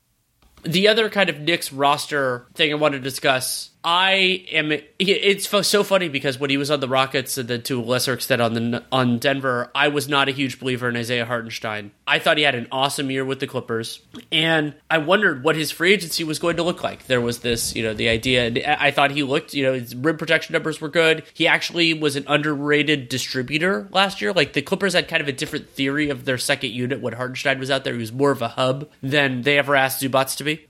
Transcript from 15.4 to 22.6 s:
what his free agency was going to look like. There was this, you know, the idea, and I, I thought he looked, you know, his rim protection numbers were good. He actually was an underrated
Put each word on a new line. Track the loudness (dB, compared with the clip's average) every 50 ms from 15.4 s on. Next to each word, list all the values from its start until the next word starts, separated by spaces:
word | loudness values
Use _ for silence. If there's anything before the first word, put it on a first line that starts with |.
what | 0 0 0
his | 2 -2 -4
free | -4 0 2 2 2
agency | 2 0 -4 -6 -4 -4
was | -4 -4 -2
going | -2 -2 0 0
to | 0
look | -2 -2 -2 -4
like. | -6 -6 -8 -2
There | 0 0 0
was | 2 0 -4 -4
this, | -2 -2 -2 -2 -2 -4 -4
you | -4 -4
know, | -2 -2
the | 0 0 0
idea, | 0 0 2 2 2 2 2 2
and | 0 -2
I, | 0 0 0 2 2 2
I |
thought | 4 4 2 2
he | 2 -2 -2
looked, | 0 -2 -2 -2 -4 -4
you | 0 0
know, | 0 0
his | 0 -4 -8 -8
rim | -2 -2 -2 -2 -2
protection | 0 0 0 0 0 -2
numbers | -4 -2 -2 -4 -6 -6
were | -8 -2
good. | 0 2 4 4 2 2 -2 -8 -4
He | 0 2 2
actually | 2 2 0 -2 -2 0 2 2 2
was | 2 0 0 -2 -2
an | 0 0
underrated | 0 0 2 0 -2 -2